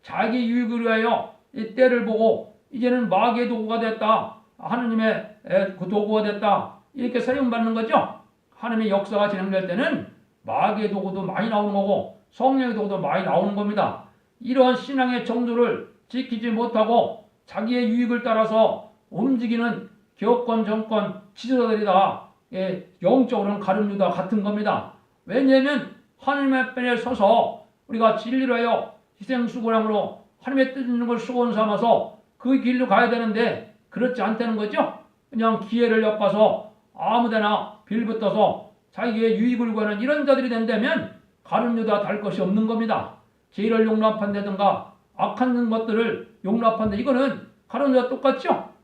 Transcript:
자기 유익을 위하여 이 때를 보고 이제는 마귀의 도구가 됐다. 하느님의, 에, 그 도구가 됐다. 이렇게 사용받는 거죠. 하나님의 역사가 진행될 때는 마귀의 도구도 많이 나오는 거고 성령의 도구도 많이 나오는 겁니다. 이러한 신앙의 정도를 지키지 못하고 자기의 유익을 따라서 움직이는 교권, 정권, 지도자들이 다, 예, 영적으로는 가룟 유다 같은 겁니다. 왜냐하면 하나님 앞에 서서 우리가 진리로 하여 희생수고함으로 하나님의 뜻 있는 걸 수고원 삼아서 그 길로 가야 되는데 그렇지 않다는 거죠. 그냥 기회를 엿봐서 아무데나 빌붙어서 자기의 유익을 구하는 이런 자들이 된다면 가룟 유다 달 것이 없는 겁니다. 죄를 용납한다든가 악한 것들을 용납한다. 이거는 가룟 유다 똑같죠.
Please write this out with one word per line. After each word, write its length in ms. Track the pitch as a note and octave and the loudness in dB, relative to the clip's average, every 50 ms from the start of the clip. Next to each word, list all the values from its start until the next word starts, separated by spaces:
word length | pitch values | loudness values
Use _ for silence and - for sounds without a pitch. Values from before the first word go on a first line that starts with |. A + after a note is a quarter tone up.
자기 460 | _ - - - G#3+ A3+ A#3 B3+ A#3+ A3+ | _ -8 -4 -2 -2 0 0 0 0 0
유익을 340 | A#3+ B3 B3 A3 A#3+ A#3 | 0 0 -2 -2 -4 -2
위하여 520 | A3+ A3+ A3 A3+ A3 A3 - - - - - _ _ _ - | 0 0 0 2 2 2 0 0 -2 -8 -16 _ _ _ -10
이 200 | - A3 - - | -10 -10 -8 2
때를 300 | B3+ B3+ B3+ B3 A#3+ G3+ | 4 4 4 4 2 0
보고 520 | A3 A3 G#3+ A3+ A3 - - - - - _ _ _ | 0 0 2 4 4 2 0 -4 -12 -20 _ _ _
이제는 380 | - A3+ A#3+ B3 B3 B3+ A#3+ F#3 | -6 -2 0 0 2 0 0 2
마귀의 400 | F#3 G3 A3 B3 A3 A#3+ A#3+ G#3+ | 2 4 4 4 2 2 0 -2
도구가 320 | A#3+ A3 G#3+ G#3+ A3+ A3 | -2 -4 -4 -2 -2 -2
됐다. 560 | A3+ A3 A3 - G#3+ G#3+ - - - - - - _ _ _ - | -2 -2 -2 -2 2 2 2 2 0 -6 -12 -18 _ _ _ -16
하느님의, 760 | - - - B3+ B3 A3+ A3+ - A2+ - - - - - - _ - | -8 -6 -4 -2 -2 -2 0 2 2 0 0 -2 -6 -12 -18 _ -6
에, 200 | - F3 G3 G3 F#3+ - - | 0 0 2 2 0 -4 -8
그 100 | F3 F3+ | -6 -2
도구가 340 | G#3 G#3 G3+ G#3+ G#3+ G#3+ | 0 0 0 2 0 0
됐다. 560 | G#3 G3+ G3+ G3+ G#3+ G3+ G3 - - - - - _ _ _ | 0 0 -2 0 2 2 2 2 0 -6 -14 -20 _ _ _
이렇게 260 | C4 A#3+ A#3 B3 A#3+ | -6 -4 -2 -2 -2
사용받는 540 | - B3+ B3+ C#4+ C4 A#3+ A3+ A3+ A3+ A3+ A3+ | 0 0 0 0 0 0 0 0 0 0 0
거죠. 460 | A3+ A3 A3+ - G3+ - - - - - _ _ _ _ _ _ | -2 0 2 2 2 2 0 -8 -16 -20 _ _ _ _ _ _
하나님의 360 | _ - A#3 A3+ A3 A3 G#3 | _ -6 -2 -2 0 0 2
역사가 380 | G3 G3 G3+ - G#3+ G3+ G#3 G3+ | 0 0 -2 -2 0 0 0 0
진행될 380 | G3+ F#3 F#3+ G3 - - F#3+ | 0 -4 -4 -2 -2 -2 -2
때는 400 | F#3 - G#3 D4 E4 D4 - G#2 - - _ _ _ _ _ | -2 -2 -2 0 -2 -2 -4 -6 -12 -18 _ _ _ _ _
마귀의 480 | _ - - - F3 G#3+ G3+ G#3+ G#3+ G3 | _ -4 0 0 2 0 0 0 -2 -2
도구도 320 | G3+ G3 F#3 F#3+ F3+ F#3+ | -2 -4 -4 -4 -6 -6
많이 260 | F#3+ F#3+ F#3 F#3+ G#3+ A#3 | -6 -6 -4 -2 -2 0
나오는 240 | A3 G#3 G#3 G3+ | 0 0 0 0
거고 480 | G3 G3 F#3+ G3+ F#3+ D3+ - - - - _ _ | 0 0 2 2 0 0 -2 -6 -14 -20 _ _
성령의 440 | _ - A#3+ C4+ C4+ C4+ B3+ A#3+ A3 | _ 0 2 2 4 2 0 0 -2
도구도 240 | A3 G#3 G3 G3 F3 | -2 -2 -2 -2 -2
많이 260 | D#3+ - F#3 F#3+ F#3 | -2 -2 -2 -2 0
나오는 300 | E3 D#3+ E3+ G3 G#3 G3+ | 2 2 2 2 0 -2
겁니다. 500 | G3+ G#3 G3+ - G3+ - - - - - - _ _ _ _ _ _ | -2 -2 -2 0 0 -2 -2 -4 -8 -16 -20 _ _ _ _ _ _
이러한 360 | A#3 A3 B3+ C4+ B3+ B3+ B3 | -6 -2 4 4 6 6 4
신앙의 480 | B3 - - C#4 C4 B3+ B3 B3 A#3 - | 0 -4 -4 -2 0 0 0 0 -4 -4
정도를 680 | - A#3 B3 A#3+ A#3+ A#3 A#3 A#3+ A3 - - - - _ _ _ _ | -2 -2 -2 -2 -2 0 0 2 0 0 -4 -8 -14 _ _ _ _
지키지 420 | - B3+ C4 - A#3 G#3+ A3+ A#3+ | -8 -8 -6 -4 -6 -6 -4 -4
못하고 760 | G#3+ A3 A#3+ A3+ A3+ A3 G#3+ G#3+ A#3 A#3 - - - - - _ _ _ _ | -2 -2 -2 -2 0 0 2 4 4 2 2 0 -6 -12 -18 _ _ _ _
자기의 420 | _ - A#3 A3 A3+ B3 B3 A#3+ A3 | _ -8 -6 -4 -2 0 0 0 0
유익을 340 | A3+ A#3+ B3 A3 A#3+ A#3+ | 0 0 0 0 -2 -2
따라서 680 | A#3+ A#3+ A3 A3 A3 - G#3+ A3 A3 F#3 - - - - _ _ _ _ | 0 0 0 2 2 2 4 4 2 2 2 -4 -12 -20 _ _ _ _
움직이는 800 | - E3 A3+ C#4 C4 A3+ A#3+ G#3+ A#3 A#3 A#3 A#3 F#3+ - - - - _ _ _ _ | -6 -2 0 0 0 0 0 -2 -2 0 0 -2 -4 -6 -10 -16 -20 _ _ _ _
교권, 480 | _ G3 A3 A#3+ B3 - A3+ A3+ A3 G#3+ | _ 2 2 2 2 2 -2 0 0 0
정권, 580 | G3+ G#3+ A3 G#3+ - A3 G#3 G3 F3 - - - _ _ | 0 -2 -4 -2 -2 -2 -2 -2 -2 -8 -12 -18 _ _
지도자들이 500 | - - A#3+ C4 B3 A#3 A3 A3 G#3+ G#3 | -14 -4 0 2 2 2 2 0 0 2
다, 440 | G3+ F3+ F#3+ G3 - - - - - _ _ _ _ | 4 4 4 4 2 0 -8 -14 -20 _ _ _ _
예, 360 | - F#3 F#3+ F#3 - - - - _ _ | -6 -6 -4 -4 -6 -8 -10 -18 _ _
영적으로는 580 | F3 F#3 B3 C4+ A#3+ - B3 G#3 G3+ G3+ G3+ - | 2 4 4 4 4 2 0 -2 0 -2 -2 -2
가룟 300 | - F#3+ G3 G#3+ G#3 G3+ | 0 0 0 2 0 -2
유다 200 | G3 F#3+ F#3+ E3+ | 0 0 0 0
같은 320 | - F3+ F3 - A3+ G#3 | 0 -2 -4 -2 -2 -2
겁니다. 520 | G3 G#3 G#3 G#3 G#3 G#3 - - - - - _ _ _ _ _ _ | 0 -2 -2 -2 0 0 -2 -2 -4 -10 -18 _ _ _ _ _ _
왜냐하면 680 | - F#3+ C4 C#4 C4 C4+ C4 C4 C#4+ D4 A#3+ - - - _ _ _ _ _ | -2 0 2 4 6 6 6 4 2 0 -2 -4 -6 -14 _ _ _ _ _
하나님 360 | - C4+ C#4+ C#4+ C#4 C4+ C4 | -4 -2 -2 0 0 2 2
앞에 420 | C4 B3 B3+ - B3+ B3 B3 A#3+ | 0 0 -2 -4 -4 -2 0 0
서서 720 | - A#3+ B3 B3+ - G3+ G#3 A#3 A#3+ - - - - - _ _ _ _ - | -2 -2 -4 0 2 4 6 6 4 4 0 -4 -10 -18 _ _ _ _ -8
우리가 280 | - A3+ A#3 A3 - | 0 2 4 4 4
진리로 380 | - - A#3 C4 C4 C4 B3+ A#3+ | 2 -4 -2 -2 0 0 0 0
하여 400 | A#3 A#3+ A#3 A3+ - - - - _ _ _ _ _ | 0 2 0 0 0 -2 -8 -14 _ _ _ _ _
희생수고함으로 1040 | G3 A3 C4 B3 A#3+ G#3+ - B3 A3 A3+ A3 A3 G#3+ G#3+ G#3+ G3+ F3+ - - - - _ _ _ | -6 -4 -2 -2 -2 -2 -4 -4 -2 0 0 2 2 0 0 -2 -2 -4 -8 -16 -20 _ _ _
하나님의 340 | - B3+ C#4 C4+ C4 C4 - | -8 -2 2 2 2 0 0
뜻 60 | C#4 | -6
있는 260 | B3+ B3 A#3+ A#3+ A#3+ | -4 -2 -2 -2 0
걸 120 | A#3 A#3 A3 | -2 -2 -4
수고원 360 | - - B3 B3 A#3+ A#3+ G3 | -4 -4 -2 0 0 0 2
삼아서 680 | G#3+ A3 G#3 G#3 F#3 A3+ A#3 G3 - - - - - _ _ _ | 0 0 0 2 2 4 4 4 2 2 -4 -12 -20 _ _ _
그 240 | _ - B3 C4+ - | _ 0 0 0 2
길로 260 | - A#3+ B3 B3 B3+ - | 2 0 0 2 2 4
가야 220 | G3 A3 A#3+ G#3+ | 4 4 4 4
되는데 640 | A#3+ A#3 A3+ A3 G3 A3+ A#3+ G3+ D3 - - - _ _ _ _ | 2 0 0 -2 0 0 0 0 -2 -4 -10 -16 _ _ _ _
그렇지 320 | - F#3+ B3 B3+ - A#3 | -4 -2 -2 -2 0 -2
않다는 360 | - A3 A3 A3 A#3 A3+ A3 | -2 -2 -2 -2 -2 -2 -2
거죠. 420 | G#3 G#3 G#3 - D#4+ - - - - - _ _ _ _ _ | -2 -4 -2 0 0 0 -2 -4 -12 -20 _ _ _ _ _
그냥 300 | - A3 A3+ A3+ A3 - | -4 0 2 2 2 0
기회를 420 | - - A3+ A#3+ A#3+ A3+ A3 A3 | -4 -4 0 2 2 4 4 2
엿봐서 680 | G#3+ G#3+ G#3+ G#3+ G#3 F#3+ G3+ G#3 G#3+ - - - - - _ _ _ _ _ | 2 2 0 2 0 0 4 4 4 4 4 0 -6 -12 _ _ _ _ _
아무데나 840 | - - G#3 A3 A#3+ A#3+ A3 A3+ A3 G#3 G#3 G#3+ - - - - - _ | -6 -2 0 2 2 2 2 0 0 0 0 0 -2 -4 -8 -14 -20 _
빌붙어서 840 | - G3+ A#3 A3+ G#3+ A3 - A3 F#3+ F3+ G#3+ G3+ D#3+ - - - - _ _ _ _ | -6 -4 -4 -2 -2 -4 -2 -2 0 2 4 2 2 2 -4 -12 -18 _ _ _ _
자기의 480 | _ - A3 A#3+ G#3+ A3 A3+ A3+ G3+ G3 | _ -4 -4 -2 0 0 2 2 2 2
유익을 340 | A3+ B3 B3 A3 A#3+ A3+ | 2 0 0 0 -2 -2
구하는 280 | G#3+ G#3+ G#3+ G#3 G#3 G3+ | -2 -2 -2 -2 -2 -2
이런 260 | A#3 C4+ D4+ D4+ C#4 | 0 0 0 0 2
자들이 220 | C#4 C4+ B3+ B3+ B3 | 2 2 2 2 -2
된다면 640 | A#3 A3+ A3+ A3 A3+ G#3 A3+ D4+ E4 A3 - - - - _ _ _ _ _ | -2 -2 -2 -2 0 0 0 0 -2 -2 -4 -6 -12 -20 _ _ _ _ _
가룟 340 | - F3 G#3+ A#3+ A#3+ A#3 A3+ | -2 -2 0 0 0 -2 -2
유다 240 | A3 G#3+ G3+ G3+ | 0 0 0 0
달 180 | - - G3+ G#3 | 0 -4 -4 -4
것이 200 | - G3 E3+ G3 | -4 -6 -4 -2
없는 260 | F#3 F#3 G3+ A3 A3 | -2 0 0 0 0
겁니다. 480 | A3 A3+ G#3+ A3+ A3 - - - - - - _ _ _ _ _ _ | 0 -2 -2 -2 -2 -2 -4 -4 -8 -16 -20 _ _ _ _ _ _
죄를 360 | _ - G#3 A3+ A3+ A3 A3 | _ -4 0 0 2 2 2
용납한다든가 1080 | A3 A3 G#3+ A3 A3 G#3 F#3+ G3+ G3+ G3+ G3+ G3+ G3+ F#3+ F#3 G3+ F#3+ D3 - - - _ _ _ _ _ | 2 2 2 2 0 0 0 -4 -4 -4 -4 -4 -6 -2 2 2 2 2 0 -6 -16 _ _ _ _ _
악한 540 | - F#3+ G3+ - - B3+ B3+ A#3+ A#3+ A#3+ A3 | -4 -4 -4 -2 -2 0 0 2 0 0 0
것들을 680 | A3 A3+ A3 A#3 G#3+ A3+ A#3 A3 - - - - _ _ - | 0 -2 0 0 0 0 0 0 -2 -6 -10 -16 _ _ -4
용납한다. 520 | F#3+ A3 A#3 A#3 A3+ A3 - A3 G#3+ G3 | -2 0 2 2 2 0 2 -2 -2 -2
이거는 500 | G#3 B3 C#4+ B3+ B3+ C#4 C4 G3 - - - _ _ _ _ | -2 0 0 2 2 2 0 -2 -6 -14 -20 _ _ _ _
가룟 220 | - C4 C#4+ C#4 | -4 0 0 4
유다 180 | B3+ B3+ A#3+ B3 | 4 2 2 0
똑같죠. 600 | C4 B3+ - C4 B3+ - - F4 - - - - - _ | -6 0 0 0 0 0 -2 -2 -2 -2 -4 -12 -18 _